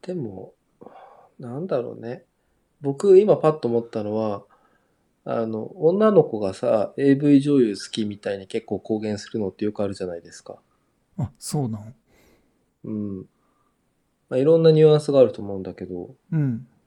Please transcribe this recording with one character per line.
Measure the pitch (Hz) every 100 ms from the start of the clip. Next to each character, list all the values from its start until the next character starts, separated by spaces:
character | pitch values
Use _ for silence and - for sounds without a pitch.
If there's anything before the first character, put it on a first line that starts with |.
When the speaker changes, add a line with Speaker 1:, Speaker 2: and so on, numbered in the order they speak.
Speaker 1:
で | -
も、 | 185 120 95 - _ _ _ - - - _ _ _
な | 123 127
ん | 185
だ | 151
ろ | 120
う | 113
ね。 | 117 123 _ _ _ _ _ _
僕 | 143 139 202 190
今 | 208 151
パ | 160
ッ | 151
と | 120
思 | 117
っ | 117
た | 113
の | 104 107
は、 | 110 101 - _ _ _ _ _ _ _ -
あ | 120 113
の、 | 110 113 190 160
女 | 190 214
の | 196
子 | - 107
が | 98
さ、 | 95 127 113 98 -
エ | 139
ー | 139
ブ | 147
イ | 143
女 | 143 143
優 | 117 98
好 | -
き | - 107
み | 101
た | 110
い | 101
に | 95
結 | 110 -
構 | 98
公 | - 110
言 | 107 104
す | -
る | 113
の | 101
っ |
て | - 107
よ |
く | 104
あ | 101
る |
じ | 95 92
ゃ |
な | 85
い |
で | 85
す | -
か。 | - - _ _ _ _ _ -
Speaker 2:
あ、 | 123 _
そ | - 151 127
う |
な | 110
の？ | 107 131 _ _ _ _ _ _ _ _ -
Speaker 1:
う |
ん。 | 107 104 98 - _ _ _ _ _ _ _ _ _ _
ま | 131
あ、 |
い |
ろ | 139 165
ん |
な | 165
ニ | 156
ュ | 156
ア | 151
ン |
ス | 147
が | 139
あ |
る | 120
と | 104
思 | 101 98
う |
ん |
だ | 95
け | 90 92
ど、 | 90 87 131 _
Speaker 2:
う | 160
ん。 | 139 117 135 _